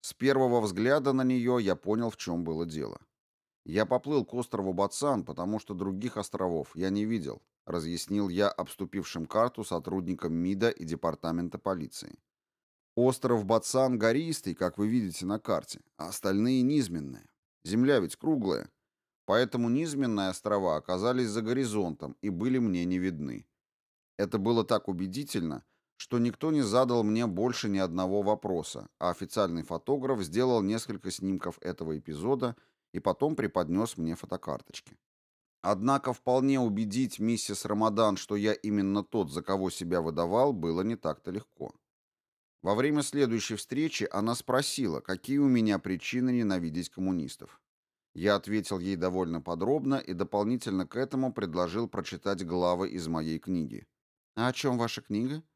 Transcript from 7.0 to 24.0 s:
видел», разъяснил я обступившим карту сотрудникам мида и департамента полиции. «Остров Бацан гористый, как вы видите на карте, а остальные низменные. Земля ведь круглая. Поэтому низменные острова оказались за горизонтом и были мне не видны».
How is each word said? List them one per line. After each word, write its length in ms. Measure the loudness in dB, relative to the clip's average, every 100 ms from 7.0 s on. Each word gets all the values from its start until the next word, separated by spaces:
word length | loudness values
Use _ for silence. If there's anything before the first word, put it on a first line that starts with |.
видел», 360 | 0 -2 -4 -10 _ _ -6
разъяснил 640 | -4 -4 -6 -4 -2 0
я 200 | 2 2
обступившим 760 | 2 -8 -8 -6 -6 -6 -6 -2
карту 360 | 0 0 -2
сотрудникам 720 | -6 -6 -2 -4 -2 -4 -2
мида 360 | -2 0 2 0
и 140 | 0
департамента 760 | -6 -4 -2 -2 -4 -4 -4 -4
полиции. 600 | -4 -4 -6 -12 -16 -18 _ _ _ _ _ _ _ 2
«Остров 480 | 2 4 2 2
Бацан 520 | 4 2 4 2 2 4
гористый, 600 | 4 2 0 -4 -4 -2
как 200 | -2 0
вы 120 | 0
видите 360 | 2 0 -4
на 140 | -4 -4
карте, 420 | 0 -2 -2 -16 _ _
а 120 | -10
остальные 540 | -4 0 2 2 4
низменные. 680 | 4 2 0 -4 -6 -12 -18 _ _ _
Земля 380 | -2 2 4 4
ведь 160 | 2 -2
круглая. 520 | -2 0 2 0 -4 _ _ _ _ _
Поэтому 440 | 0 2 2 0 0
низменные 600 | 0 0 0 0 2 0
острова 440 | -2 0 2 2
оказались 540 | 0 0 0 2 2 0
за 140 | -2
горизонтом 760 | 0 0 0 0 -2 -4 -8 -6
и 80 | -4
были 280 | -2 2 2
мне 260 | 2 2
не 140 | 2 0
видны». 480 | 0 -4 -6 -8 -14 _ _ _ _ _